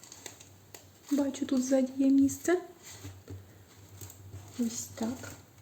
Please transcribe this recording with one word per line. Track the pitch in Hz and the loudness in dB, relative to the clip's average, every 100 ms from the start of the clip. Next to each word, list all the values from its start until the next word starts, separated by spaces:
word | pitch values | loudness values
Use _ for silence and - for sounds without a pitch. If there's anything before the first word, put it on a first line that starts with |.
| - - - - - - - - - - - | -20 -18 -18 -18 -20 -20 -20 -20 -20 -18 -4
Бачу, | 285 277 262 269 | 0 0 -2 -2
тут | 262 | 0
ззаді | 254 269 262 269 | 2 4 2 2
є | 269 | 6
місце. | 277 269 - - 359 - - - - - - - - - - - - - - - - - - - - | 6 6 2 0 0 0 -16 -18 -16 -16 -16 -16 -18 -18 -20 -20 -20 -20 -18 -18 -18 -18 -18 -12 -4
Ось | 233 - - | -4 -4 -10
так. | - 226 262 - - - - | -8 -6 -6 -12 -16 -20 -20